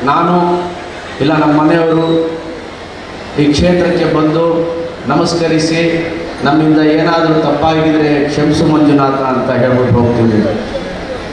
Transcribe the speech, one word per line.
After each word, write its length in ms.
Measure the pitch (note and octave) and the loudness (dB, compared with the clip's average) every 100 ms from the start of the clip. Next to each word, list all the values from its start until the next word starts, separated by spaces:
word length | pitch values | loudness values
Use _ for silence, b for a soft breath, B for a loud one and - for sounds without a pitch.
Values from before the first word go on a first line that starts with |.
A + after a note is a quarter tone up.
ನಾನು 580 | - E3+ F3 F3 F3 F3+ F3 - - - - - | 0 0 2 2 2 -2 -4 -10 -12 -14 -14 -4
ಇಲ್ಲ 120 | D3 | 0
ನಮ್ಮ 300 | D#3 D#3 D3 | 2 2 2
ಮನೆಯವರು 680 | D#3 E3+ E3 D#3+ E3 E3 E3 - - - - - - - - - - C#3+ | 2 2 2 0 2 0 -2 -6 -10 -12 -14 -14 -16 -14 -14 -14 -8 0
ಈ 100 | D3 | 0
ಕ್ಷೇತ್ರಕ್ಕೆ 640 | D3 F3 F3 F3 F3 D#3+ | 2 2 2 2 0 0
ಬಂದು 600 | D3+ D#3 D#3+ E3+ - - - - - B2 | 2 0 2 0 0 -2 -4 -8 -8 -2
ನಮಸ್ಕರಿಸಿ, 1000 | D#3 E3+ E3+ E3 D#3+ D#3+ E3 E3 E3 - - - - | 0 0 0 0 0 0 0 0 0 -4 -6 -8 -4
ನಮ್ಮಿಂದ 360 | C3+ D#3 D#3 D#3 | 0 2 4 4
ಏನಾದರೂ 540 | D3+ D#3+ D#3+ E3 D#3+ | 4 2 2 2 2
ತಪ್ಪಾಗಿದ್ರೆ 920 | D#3 D3 D3 D#3+ D#3+ D#3 D3+ D3+ C#3+ C#3+ | 2 0 0 0 2 2 2 2 0 0
ಕ್ಷಮಿಸು 380 | D3 D3+ D#3 D#3 | 0 0 2 2
ಮಂಜುನಾಥ 440 | D3+ C#3+ C#3 C3+ | 4 4 4 2
ಅಂತ 400 | C3+ C3+ B2 B2 | 0 -2 -2 -2
ಹೇಳ್ಬಿಟ್ಟು 440 | B2 B2+ B2 B2 | 0 2 2 2
ಹೋಗ್ತೀವಿ. 640 | A#2+ A#2+ A#2 A2+ G#2+ G2 - - - - - - - - | 2 2 2 2 2 0 -4 -6 -8 -8 -10 -10 -10 -10